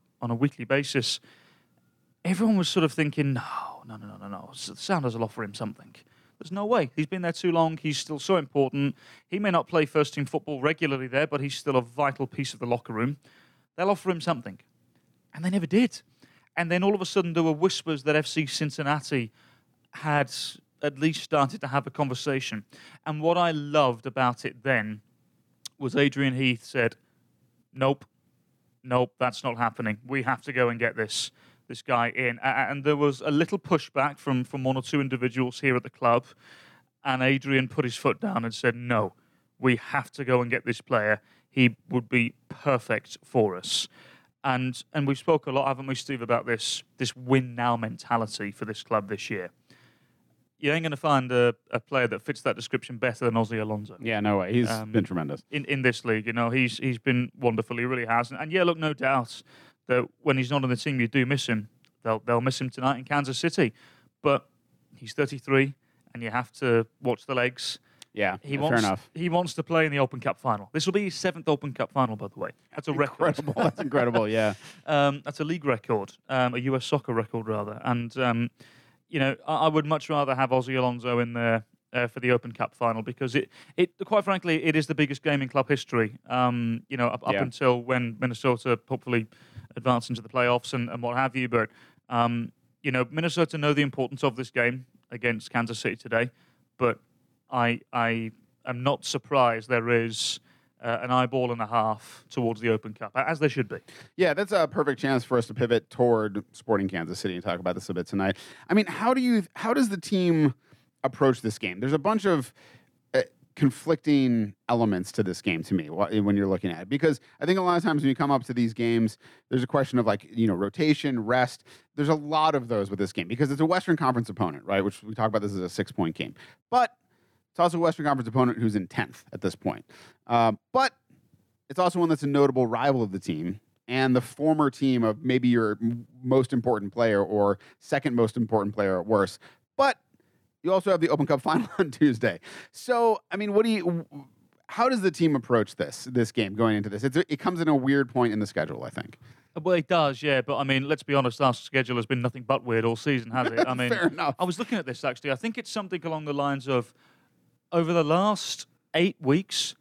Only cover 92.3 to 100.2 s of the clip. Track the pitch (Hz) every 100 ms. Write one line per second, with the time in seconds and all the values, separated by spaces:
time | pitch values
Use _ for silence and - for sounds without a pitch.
92.3 | 120 117 - _ _ 143 127 123 156 165
93.3 | 175 160 156 147 147 143 131 123 139 143
94.3 | 120 123 127 120 127 127 _ _ 120 120
95.3 | 110 - 120 117 113 123 - 110 113 123
96.3 | - _ _ _ - 123 110 _ _ _
97.3 | _ _ 127 120 120 - 123 117 113 113
98.3 | - _ _ - 120 131 143 - 131 -
99.3 | 143 123 113 110 120 117 120 117 110